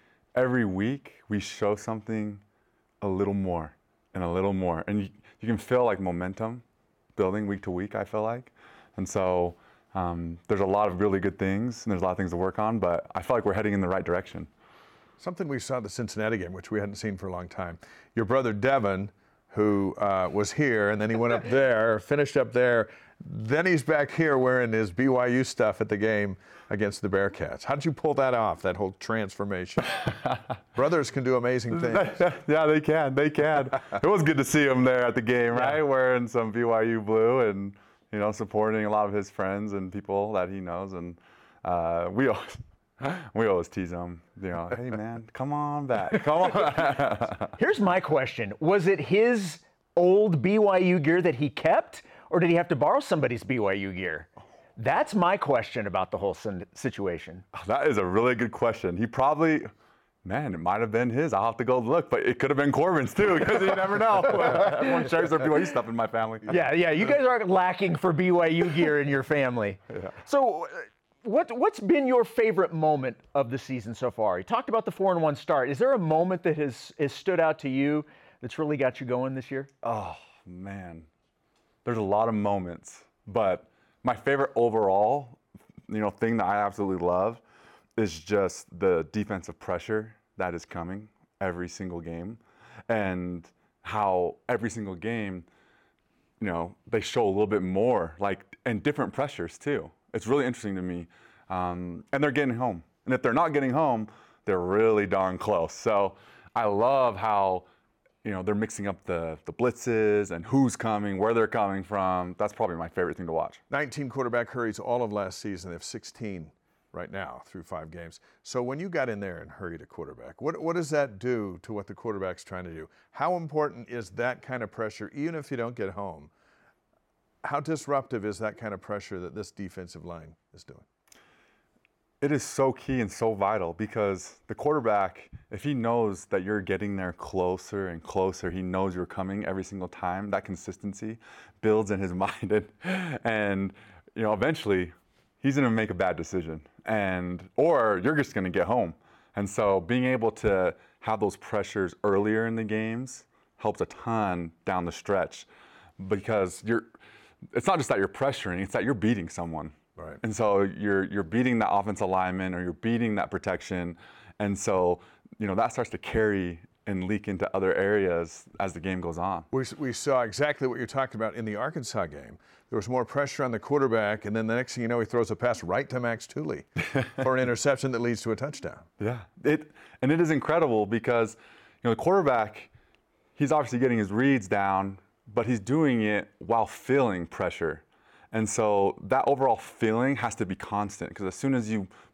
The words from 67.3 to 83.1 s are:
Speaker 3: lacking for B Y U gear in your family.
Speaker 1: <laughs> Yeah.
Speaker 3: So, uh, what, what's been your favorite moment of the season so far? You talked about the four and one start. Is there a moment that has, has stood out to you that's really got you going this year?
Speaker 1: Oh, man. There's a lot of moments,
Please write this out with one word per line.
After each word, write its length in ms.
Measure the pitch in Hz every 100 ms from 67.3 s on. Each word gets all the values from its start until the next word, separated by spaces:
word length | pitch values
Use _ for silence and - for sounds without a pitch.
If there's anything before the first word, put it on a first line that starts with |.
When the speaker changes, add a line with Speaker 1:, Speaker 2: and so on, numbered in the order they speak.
| 240 190
Speaker 3:
lacking 460 | 185 180 180 196 156
for 160 | 185
B 180 | 151 185
Y 160 | 175 165
U 240 | 170 175
gear 300 | 151 160 147
in 80 | 143
your 140 | 139
family. 540 | 127 147 131 120 101 95
Speaker 1:
<laughs> 40 | -
Yeah. 180 | 101 95 -
Speaker 3:
So, 400 | - 277 254 156
uh, 40 | 165 170 110 _ _ _
what, 320 | 233 240 - 240
what's 220 | 381 -
been 300 | 196 330 262
your 160 | 247
favorite 480 | 226 - 220 185 180
moment 440 | 165 156 151 131 - _ 143
of 140 | 120
the 80 | 131
season 360 | - 131 104
so 160 | 113 123
far? 280 | 113 107 90
You 40 |
talked 260 | 95 233 -
about 160 | 220
the 60 | 214
four 220 | - 196
and 100 | 175
one 140 | 156 143
start. 340 | - 147 127
Is 80 | 135
there 140 | 254
a 60 | 254
moment 440 | 160 156 180 180
that 140 | 175 151
has, 360 | 147 113 - -
has 140 | 143
stood 260 | - - 180
out 220 | 160 156
to 80 | 143
you 360 | 131 143 151 151 - - _
that's 180 | 123 -
really 180 | 151 147
got 240 | 131 -
you 60 | 127
going 260 | 123 131
this 160 | 131 -
year? 200 | 135 139 _
Speaker 1:
Oh, 320 | 117 110 90 - - _
man. 600 | - 90 98 98 90 82 78 _ _ _ _ _ _ _
There's 140 | - 113
a 40 |
lot 260 | 98 104 113
of 60 |
moments, 720 | 107 104 101 90 85 - - _